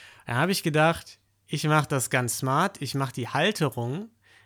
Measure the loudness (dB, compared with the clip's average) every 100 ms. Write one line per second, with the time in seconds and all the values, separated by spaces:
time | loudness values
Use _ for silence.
0 | -20 -16 -6 0 0 0 0 4 4 2
1 | -6 -20 _ _ -8 -2 2 2 2 0
2 | 0 0 0 -2 0 2 0 -2 -6 -4
3 | -4 -6 -4 0 0 0 -2 -2 -4 -4
4 | -8 _ _ -20